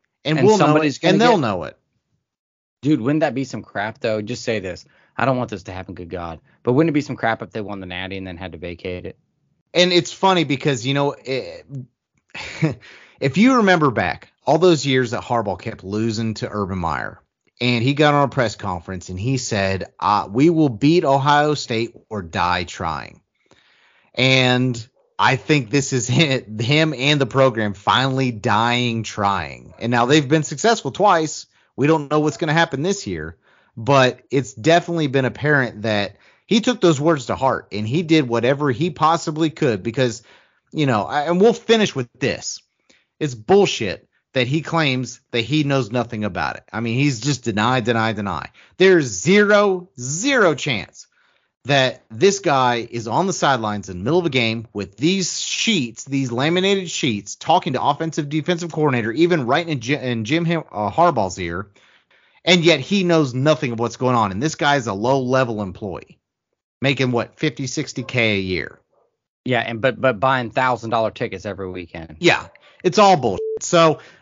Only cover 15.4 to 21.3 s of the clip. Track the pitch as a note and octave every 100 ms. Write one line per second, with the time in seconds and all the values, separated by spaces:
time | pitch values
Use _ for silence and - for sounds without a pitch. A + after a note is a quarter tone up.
15.4 | G#2 F2+ A#2 G2 F#2 G#2+ A#2 G#2+ A2+ G#2
16.4 | G#2+ G#2 F#2+ F#2+ E2 C2+ G1+ - _ _
17.4 | _ _ A#2+ A#2+ A#2 C#3+ D3+ C#3+ C#3 C#3+
18.4 | A2+ - G2+ F2 - F#2 - F#2 A#2 C3
19.4 | - G#2+ F#2+ F#2+ - - F#2 G#2 F2+ G#2+
20.4 | D#3+ D#3+ D3 G#2 C#3+ F3 D#3 C3+ C#3